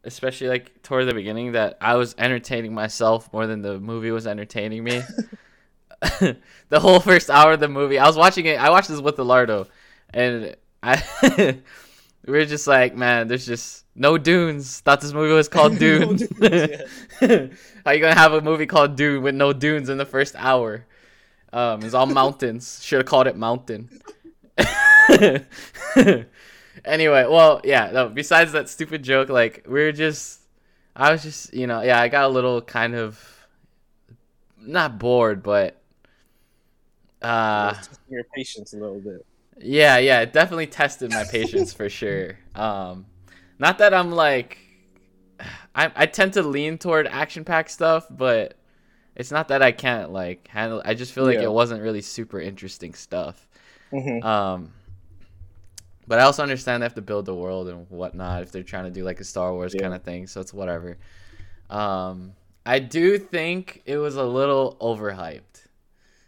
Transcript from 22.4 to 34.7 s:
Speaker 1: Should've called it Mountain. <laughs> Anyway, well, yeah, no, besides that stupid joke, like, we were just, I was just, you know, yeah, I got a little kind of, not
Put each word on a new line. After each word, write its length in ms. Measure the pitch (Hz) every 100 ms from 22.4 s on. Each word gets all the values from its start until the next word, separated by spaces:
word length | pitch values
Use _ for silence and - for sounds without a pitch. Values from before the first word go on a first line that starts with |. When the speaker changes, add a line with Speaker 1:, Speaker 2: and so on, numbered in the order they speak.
| 123 117 - -
Speaker 1:
Should've 220 | - 151 139
called 200 | 135 131
it 100 | 104
Mountain. 540 | 113 123 131 107 120 - - _ 330 _ _ -
<laughs> 1700 | 622 807 855 880 906 - 208 139 - - - - - 269 202 135 113 _ - - _ -
Anyway, 420 | - 156 160 143 123
well, 320 | 165 160 147
yeah, 260 | 120 131 104
no, 160 | 123 120
besides 440 | 117 147 165 165
that 160 | 151 -
stupid 340 | - 156 156
joke, 240 | 131 135 135
like, 360 | 127 113 - -
we 140 | 135
were 100 | 151
just, 480 | 151 156 147 - - _ _ _ _ _ -
I 160 | 143
was 100 | 160
just, 320 | 156 151 -
you 120 | 123 123
know, 140 | 117
yeah, 180 | 120 120
I 80 | 120
got 160 | 139
a 40 | 135
little 320 | 127 123 120
kind 340 | - 120 117
of, 520 | 120 110 107 - _ _ _ _ _ _ _ _ 117 _ _ _ _
not 400 | 110